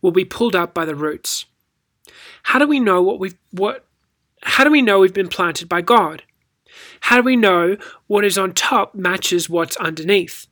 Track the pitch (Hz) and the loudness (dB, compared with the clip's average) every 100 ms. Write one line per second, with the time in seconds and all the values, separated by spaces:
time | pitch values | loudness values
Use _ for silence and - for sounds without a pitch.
0 | 175 170 180 - 233 190 170 - 160 147 | 2 0 -2 -2 -2 0 -4 -4 -6 -4
1 | 151 - - - - _ _ _ _ _ | -6 -6 -8 -8 -10 _ _ _ _ _
2 | _ - - - - 254 294 285 226 180 | _ -20 -20 -14 -2 0 2 2 2 2
3 | 185 165 190 180 _ 180 208 262 _ _ | 2 -2 -8 -12 _ -6 -6 -6 _ _
4 | _ _ _ _ - - 277 302 240 196 | _ _ _ _ -4 2 4 4 4 6
5 | 190 190 180 - 175 160 170 175 175 233 | 4 2 -6 -2 -4 -4 -4 -4 2 2
6 | 165 156 - _ _ _ _ - - - | 2 -6 -20 _ _ _ _ -20 -20 -10
7 | - 247 247 254 214 180 175 202 - - | 0 2 4 4 4 4 2 -2 -8 -20
8 | _ 208 202 190 190 190 - 247 196 208 | _ 0 0 -2 -4 -4 0 0 -2 -4
9 | 180 190 - 175 165 170 165 - 165 160 | -4 -4 -2 -4 -2 -4 -4 -6 -8 -8
10 | 160 202 165 - - | -2 -2 -2 -12 -20